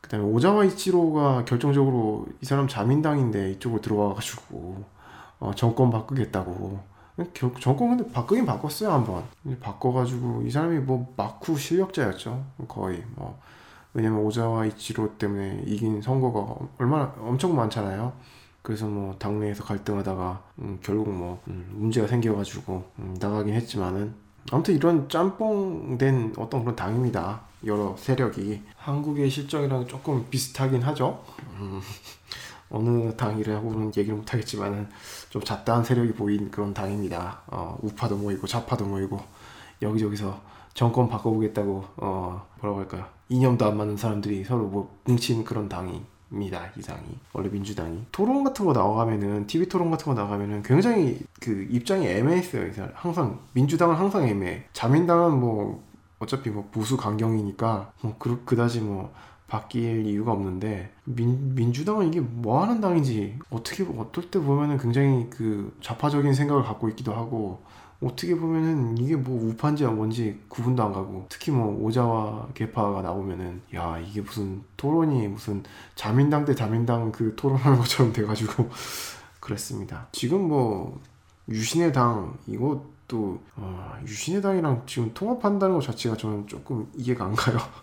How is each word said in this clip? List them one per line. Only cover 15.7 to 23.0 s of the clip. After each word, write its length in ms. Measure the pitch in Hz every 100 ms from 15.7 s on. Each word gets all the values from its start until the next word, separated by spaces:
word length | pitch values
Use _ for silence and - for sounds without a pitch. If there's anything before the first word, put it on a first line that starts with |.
| 104 113 107
선거가 540 | 107 135 127 113 101 120 - -
얼마나, 360 | 123 151 135 -
엄청 340 | 110 131 185
많잖아요. 580 | 160 110 117 101 95 120 - - - - _
그래서 240 | - 107 107
뭐 300 | 104 98 95
당내에서 460 | 104 107 104 101
갈등하다가, 800 | - 101 101 101 95 92 92 95 - -
음, 180 | 110 95
결국 280 | - 104 110
뭐, 320 | 92 87 90 -
음, 200 | 92 90
문제가 320 | 104 110 117 104
생겨가지고, 760 | 120 113 104 98 98 - 92 92 -